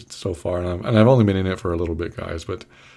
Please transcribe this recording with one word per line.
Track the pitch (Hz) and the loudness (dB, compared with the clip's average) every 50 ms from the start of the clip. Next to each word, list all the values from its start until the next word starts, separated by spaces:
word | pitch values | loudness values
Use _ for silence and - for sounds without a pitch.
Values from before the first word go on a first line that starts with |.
| - - | -12 -16
so | - - - 101 87 | -16 -8 -6 -6 -6
far. | - - 95 90 | -6 -4 -4 -4
And, | 90 90 | -2 -2
I'm, | 90 90 90 107 | -4 -4 -4 -2
and | 107 110 107 | 2 4 6
I've | 110 | 6
only | 123 135 123 107 | 6 6 6 6
been | 101 95 | 4 2
in | 95 92 | 2 0
it | 95 92 - | -2 -4 -4
for | - 90 | -4 -4
a | 85 | -2
little | 82 87 82 82 | -2 -2 -4 -4
bit, | 80 87 - - | -6 -6 -8 -8
guys. | 85 85 90 85 85 - | -10 -10 -8 -10 -10 -10
But | - 92 - - _ _ - - - - | -10 -12 -12 -12 _ _ -20 -20 -20 -20